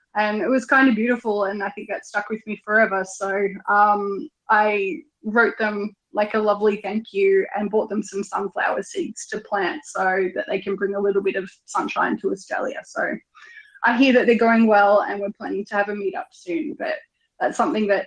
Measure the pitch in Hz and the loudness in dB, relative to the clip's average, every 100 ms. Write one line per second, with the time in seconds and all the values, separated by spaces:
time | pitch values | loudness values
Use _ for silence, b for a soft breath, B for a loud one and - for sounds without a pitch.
0 | B 208 214 214 185 262 - 269 269 214 | B -2 -2 0 0 0 2 4 4 4
1 | 240 240 226 208 196 208 208 - 208 196 | 0 -2 -2 -2 -2 -4 -6 -8 -8 -10
2 | - 208 - 214 214 202 - 214 208 190 | -6 -6 -6 -8 -8 -10 0 2 4 0
3 | 190 - 196 196 196 196 - 208 208 208 | -4 -6 -4 -2 -2 -2 2 4 6 4
4 | 202 196 - _ - 214 214 208 196 - | -2 -6 -10 _ 0 2 2 0 -2 -6
5 | - _ 214 226 226 - 214 208 208 - | -12 _ -2 2 2 0 -4 -4 -6 -10
6 | _ 202 214 220 214 202 214 202 190 220 | _ -4 -2 0 0 2 2 0 -4 -6
7 | 226 196 196 190 - 208 208 220 220 208 | -4 0 2 4 2 -4 -2 -2 -2 -4
8 | 196 196 202 - 202 - - - 196 - | -6 -6 -6 -6 -6 -4 -2 -2 -6 -6
9 | 208 - - 208 - 202 175 302 - 185 | -8 -10 -12 -12 -6 -4 -4 -6 -8 -4
10 | 190 190 185 196 202 196 202 196 196 196 | -2 0 -2 -4 -4 -4 -4 -2 0 0
11 | 202 196 196 196 190 - - 196 - 202 | 0 0 0 -4 -6 -14 -8 -4 -4 -2
12 | - 214 196 190 - 98 170 - - - | -2 -2 -4 -6 -6 -6 -6 -8 -10 -6
13 | 87 220 _ - B B B B 233 240 | -4 -6 _ -20 B B B B 0 4
14 | 269 247 208 226 226 226 220 208 202 202 | 6 6 4 4 4 6 6 6 6 4
15 | 190 202 202 - 202 190 208 208 202 208 | 2 -4 -6 -8 -6 -6 -4 -2 -2 -4
16 | 196 175 - - 180 165 - - - - | -6 -6 -10 -14 -6 -6 -6 -6 -6 -8
17 | - _ _ - - 196 202 220 208 196 | -10 _ _ -4 -2 0 0 0 0 0